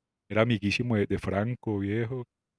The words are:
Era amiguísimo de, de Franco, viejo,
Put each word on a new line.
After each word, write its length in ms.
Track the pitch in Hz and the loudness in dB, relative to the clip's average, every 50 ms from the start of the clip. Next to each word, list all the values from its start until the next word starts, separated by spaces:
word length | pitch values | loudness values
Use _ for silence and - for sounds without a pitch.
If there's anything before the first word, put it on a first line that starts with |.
| _ _ _ _ _ - | _ _ _ _ _ -2
Era 140 | 101 107 110 | 2 4 4
amiguísimo 520 | 120 120 98 - 101 98 - 123 120 117 | 4 4 2 2 0 0 0 0 0 2
de, 100 | 104 101 - | 2 2 2
de 120 | 98 90 | 0 -2
Franco, 600 | - 92 90 98 104 117 123 - - 113 107 101 | -2 -2 -2 0 0 -2 -4 -6 -4 -4 -4 -2
viejo, 460 | 98 98 101 113 117 110 135 127 120 - _ _ _ _ _ | -2 -2 -2 -2 -4 -4 -6 -8 -10 -12 _ _ _ _ _